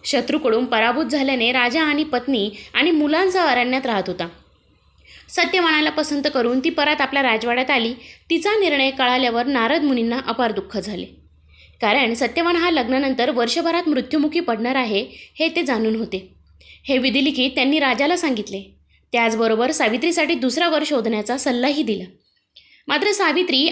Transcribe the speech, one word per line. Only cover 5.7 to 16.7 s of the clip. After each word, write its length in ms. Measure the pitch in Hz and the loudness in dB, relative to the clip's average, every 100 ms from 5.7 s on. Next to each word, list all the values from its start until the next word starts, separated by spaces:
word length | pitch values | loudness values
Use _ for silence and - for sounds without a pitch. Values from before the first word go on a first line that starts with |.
| 311 302 | 4 2
पसंत 340 | 302 302 294 294 | 0 -2 -2 0
करून 260 | 277 233 262 | 0 2 0
ती 100 | 320 | 0
परत 320 | 330 294 294 | 0 0 2
आपल्या 220 | 269 285 | 0 0
राजवाड्यात 460 | 262 220 233 247 269 | 2 0 0 -2 0
आली. 240 | 269 226 254 - - _ | 0 0 -6 -16 -20 _
तिचा 300 | 330 392 427 | -2 0 2
निर्णय 320 | 370 285 269 | 2 2 0
कळाल्यावर 540 | 269 247 254 254 233 240 | 2 2 2 0 0 0
नारद 360 | 262 226 320 | 0 2 2
मुनींना 380 | 294 254 233 247 254 | 2 0 0 -2 -4
अपार 240 | 226 233 | -2 -2
दुःख 260 | 196 185 214 | -2 -6 -8
झाले, 280 | 185 185 - - - _ _ - - _ | -6 -10 -10 -16 -20 _ _ -20 -20 _
कारण 320 | 214 262 240 | 0 2 0
सत्यवान 420 | 233 247 247 339 349 | 0 -2 0 0 2
हा 160 | 349 | 2
लग्नानंतर 600 | 311 233 262 277 262 247 | 0 0 0 0 0 0
वर्षभरात 580 | 247 233 330 339 339 339 | 0 0 0 0 0 0
मृत्युमुखी 500 | 285 - 302 302 339 | -2 0 0 0 0
पडणार 360 | 349 220 240 262 | -2 -2 -2 -2
आहे 300 | 240 196 247 - - - | 0 -2 -4 -14 -20 -4
हे 100 | 320 330 | -2 0
ते 80 | |
जाणून 320 | 285 226 220 220 | -2 0 0 -2
होते. 380 | 226 190 185 - _ _ - | -4 -8 -10 -20 _ _ -20